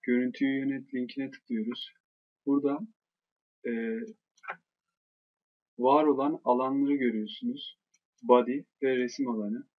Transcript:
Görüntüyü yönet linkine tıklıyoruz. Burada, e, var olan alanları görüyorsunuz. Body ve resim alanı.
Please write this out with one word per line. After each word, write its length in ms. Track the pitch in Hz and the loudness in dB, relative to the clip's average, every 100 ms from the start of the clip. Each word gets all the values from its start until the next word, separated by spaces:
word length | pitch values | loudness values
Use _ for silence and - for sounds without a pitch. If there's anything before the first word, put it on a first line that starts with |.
Görüntüyü 560 | - 123 127 117 135 135 | 2 2 2 0 0 0
yönet 360 | 135 135 135 | -2 -4 -6
linkine 360 | 131 120 139 135 | -8 -6 -6 -10
tıklıyoruz. 600 | - _ 113 110 120 - _ _ _ _ _ - | -10 _ -4 -4 -6 -12 _ _ _ _ _ 0
Burada, 320 | 143 143 139 220 _ _ _ _ _ _ _ 240 | 2 2 -2 -8 _ _ _ _ _ _ _ -6
e, 60 | 233 113 113 - - _ _ - - _ _ _ _ _ _ _ _ _ _ _ - | -4 -4 -6 -8 -14 _ _ -16 -16 _ _ _ _ _ _ _ _ _ _ _ 0
var 260 | 123 143 | 4 6
olan 360 | 151 131 143 160 | 6 4 2 0
alanları 500 | - 127 131 139 139 | 0 2 2 0 2
görüyorsunuz. 840 | 143 123 110 107 104 120 139 - - _ _ _ _ | 2 2 0 -6 -6 -8 -8 -12 -18 _ _ _ _
Body 400 | 120 123 117 135 - _ | 4 6 6 -4 -6 _
ve 140 | 135 127 | -2 0
resim 320 | 123 - 131 | -2 -2 -4
alanı. 380 | 110 104 113 147 | -2 -4 -6 -10